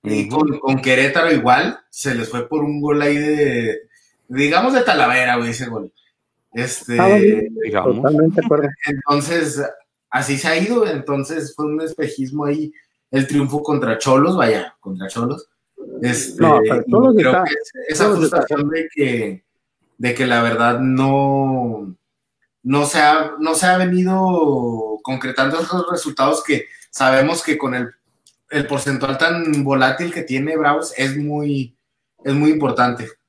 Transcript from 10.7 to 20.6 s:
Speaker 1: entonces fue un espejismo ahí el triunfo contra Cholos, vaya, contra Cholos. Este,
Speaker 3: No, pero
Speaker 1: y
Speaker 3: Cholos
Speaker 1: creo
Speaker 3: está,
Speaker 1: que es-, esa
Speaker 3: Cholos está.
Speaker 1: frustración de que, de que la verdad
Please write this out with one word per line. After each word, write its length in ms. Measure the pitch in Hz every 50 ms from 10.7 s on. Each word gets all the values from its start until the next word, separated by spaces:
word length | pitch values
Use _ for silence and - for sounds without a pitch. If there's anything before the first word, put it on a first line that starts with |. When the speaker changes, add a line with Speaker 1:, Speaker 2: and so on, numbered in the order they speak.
| 240 240 214 185
Speaker 1:
entonces 680 | 160 143 131 - 143 139 139 - 160 160 147 135 -
fue 100 | - 151 151
un 140 | 151 156
espejismo 640 | 160 156 156 - 151 135 - - 135 127 139 147 147
ahí 280 | 147 143 156 151 151 - - _ _ _ _ _ _
el 160 | - 139 135 135
triunfo 340 | 147 143 139 131 139 147
contra 360 | 147 - 147 135 123 113 110 110
Cholos, 360 | - 135 131 135 147 175 185
vaya, 400 | 180 135 113 110 107 110 - _ _
contra 280 | _ 98 95 92 95 95
Cholos. 400 | - 117 117 123 143 143 - _ _ _ _ _ _ - - - - 127
Este, 400 | 120 123 120 - - - - 165
Speaker 3:
No, 180 | 170 160 151 135 -
pero 180 | - 139 123 - -
Speaker 1:
y 40 |
Speaker 3:
Cholos 240 | - 214 254 262 233
Speaker 1:
creo 160 | 214 165 170
Speaker 3:
está, 120 | 175 180 185
Speaker 1:
que 100 | 180 -
es-, 360 | 220 - - _ - - -
esa 140 | 156 151 196
Speaker 3:
Cholos 180 | 214 208 170 160
está. 140 | 151 170 165
Speaker 1:
frustración 320 | 135 - 151 143 147 147
de 200 | 156 165 165 160 -
que, 520 | 151 143 131 120 117 113 101 95 95 _ _ _ _ _ _ _ _ _ _ _ _
de 160 | 117 123 120
que 100 | 120 131
la 160 | 127 123 117
verdad 380 | 117 117 113 113